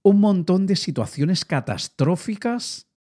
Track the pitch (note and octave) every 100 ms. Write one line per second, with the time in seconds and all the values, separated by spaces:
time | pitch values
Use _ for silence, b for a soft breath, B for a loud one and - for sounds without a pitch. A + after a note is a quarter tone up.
0 | G3+ G3+ G#3 F#3+ D#3+ F#3 G3 G3 - B2+
1 | A#2 - D3 F#3 - D3 A#2+ G2 - -
2 | C#3+ F3 - G#3 A#3 A#3+ - - - _